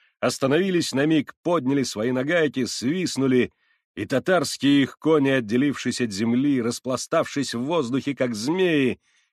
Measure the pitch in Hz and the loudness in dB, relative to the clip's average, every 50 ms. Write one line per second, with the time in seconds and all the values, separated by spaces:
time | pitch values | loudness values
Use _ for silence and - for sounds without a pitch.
0 | _ _ _ - - 123 - - 139 127 143 175 196 190 180 170 143 - - 131 | _ _ _ -4 -2 -2 -2 0 0 2 2 2 2 2 0 0 -2 0 0 0
1 | 147 160 160 147 120 - - _ - 165 175 160 123 131 143 139 123 - - 101 | 2 2 2 2 0 -2 -8 _ -4 -2 0 0 0 0 0 0 -2 -4 -4 -4
2 | 113 127 127 127 131 147 175 170 156 135 - 135 117 98 - - 110 131 170 190 | -2 -2 -2 -2 -2 0 0 0 0 0 0 -2 -4 -4 -4 -4 -2 -2 -2 -2
3 | 170 - - 131 135 131 131 123 107 - _ _ _ _ _ _ _ _ - - | -2 -4 -2 0 2 4 4 4 2 2 _ _ _ _ _ _ _ _ -10 -10
4 | 107 - 135 127 120 180 185 170 139 - - - 135 143 143 139 135 - - _ | -6 -2 -2 -2 0 2 2 2 2 -2 -4 0 2 4 4 4 4 0 -2 _
5 | - 156 160 147 135 139 135 131 113 101 117 123 143 143 120 - - 123 117 - | 0 2 4 4 4 4 2 0 0 0 0 2 2 0 0 -2 -4 -4 -2 -2
6 | 120 110 98 98 113 117 120 127 139 147 139 123 113 120 120 - - 127 127 - | -4 -4 -2 -2 0 0 2 2 2 2 0 0 0 -2 -4 -6 -6 -6 -6 -6
7 | - - 160 165 143 - - 147 127 - - 117 127 143 175 165 131 113 135 135 | -4 -2 0 0 0 -2 -4 -4 -4 -4 -4 -6 -4 -2 -2 -2 -2 0 -2 -4
8 | - 143 131 - 127 123 113 101 113 147 175 185 185 175 156 143 135 117 95 - | -2 -4 -4 -2 -2 -2 -2 -4 -4 -2 0 2 2 2 4 4 2 2 0 -4
9 | _ _ _ _ _ _ | _ _ _ _ _ _